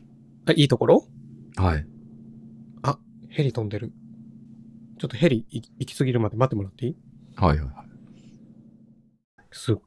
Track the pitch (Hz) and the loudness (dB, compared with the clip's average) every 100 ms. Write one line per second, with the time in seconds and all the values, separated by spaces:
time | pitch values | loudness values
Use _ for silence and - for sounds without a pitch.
0 | - - - - - 160 143 117 117 196 | -20 -20 -20 -6 0 2 4 4 4 4
1 | - - - - - - 95 78 76 - | 2 -10 -20 -20 -14 -2 0 0 -4 -12
2 | - - - - - - - - 135 139 | -20 -20 -20 -20 -20 -20 -20 -10 -6 -6
3 | - - - - 139 117 107 101 113 - | -8 -20 -10 -4 -2 -2 -6 -8 -10 -14
4 | - - - - - - - - - - | -20 -20 -20 -20 -20 -20 -20 -20 -20 -10
5 | 135 110 160 120 - 123 110 - - - | -8 0 2 2 -4 -10 -12 -10 -8 -4
6 | 135 120 107 107 131 107 98 - 123 160 | 0 0 0 0 0 0 -6 -8 -8 -8
7 | - - - - 90 76 69 - - - | -14 -20 -16 0 2 2 -2 -10 -18 -20
8 | - - - - - - - - - _ | -20 -20 -20 -20 -20 -20 -20 -20 -20 _
9 | _ _ _ _ _ - - 104 | _ _ _ _ _ -10 -4 -4